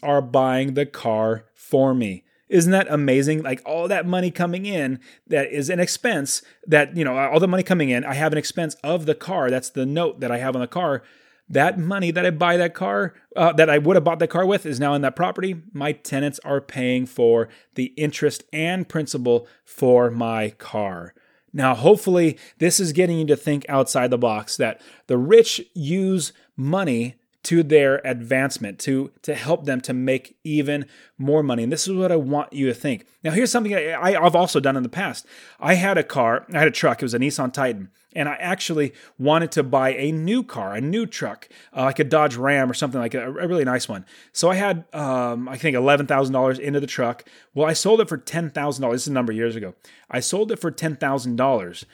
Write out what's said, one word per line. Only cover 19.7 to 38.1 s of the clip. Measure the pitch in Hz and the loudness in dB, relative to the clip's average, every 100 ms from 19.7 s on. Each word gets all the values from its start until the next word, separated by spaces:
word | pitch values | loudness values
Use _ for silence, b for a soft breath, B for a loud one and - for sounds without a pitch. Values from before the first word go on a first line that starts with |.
| - 127 123 120 | -2 4 6 4
my | 117 117 113 107 | 0 -4 -2 -4
car. | - - 107 101 87 87 _ b b b | -8 -10 -6 -6 -8 -14 _ b b b
Now, | 143 131 | -2 0
hopefully, | 117 147 208 190 180 165 - B B | 4 6 6 4 2 2 0 B B
this | 170 170 | 0 2
is | 175 | 0
getting | 147 180 165 | 0 2 2
you | 156 | 2
to | 143 | 0
think | - 143 - | 0 -4 -2
outside | 139 131 135 123 | 0 0 0 0
the | 123 | 2
box, | 120 107 107 - | 0 -2 -6 -4
that | 117 107 B B B | -4 -4 B B B
the | 127 | 0
rich | 139 226 226 - - | 6 8 6 2 -8
use | 175 143 185 190 190 143 - b - | -8 -4 0 0 0 -4 -12 b -6
money | 135 185 175 117 120 - _ _ | -2 0 0 -2 -4 -8 _ _
to | - 170 | 0 2
their | 147 151 139 139 135 | 6 6 6 2 -2
advancement, | 123 117 131 135 - 104 95 | -6 -2 0 0 -4 -10 -8
to, | - 135 139 _ | -2 -2 -4 _
to | - | -10
help | 120 120 175 143 | -6 -2 -2 -2
them | 127 | -4
to | - | -4
make | 127 131 131 - _ | -4 0 -2 -4 _
even | 160 151 139 147 135 b b b | -4 -2 0 -4 -8 b b b
more | 135 156 | 0 2
money. | 143 117 | 2 0
And | 117 | -2
this | 160 185 | -2 -2
is | |
what | 185 185 | 0 2
I | 165 | 0
want | 135 147 - | 0 -2 -4
you | 147 135 | -2 -2
to | |
think. | 117 147 113 _ b | -2 -4 -6 _ b
Now, | 160 | -2
here's | 175 247 | 0 2
something | 240 214 | 0 0
I, | 196 156 | -2 -4
I, | 156 180 185 | -2 0 4
I've | 170 | 4
also | 170 180 147 | 4 2 2
done | 135 135 | 0 0
in | |
the | 120 | -4
past. | 175 190 117 - B B B | -6 -8 -8 -16 B B B
I | 147 | 0
had | 180 190 180 | 2 2 0
a | |
car, | 143 143 113 117 - | 0 0 2 0 -2
I | 165 | 2
had | 151 | 2
a | |
truck, | 120 165 - | 2 0 0
it | |
was | 131 | -2
a | 120 | -2
Nissan | 139 147 127 | -2 -2 -4
Titan, | 147 131 104 92 _ _ | -2 -4 -4 -10 _ _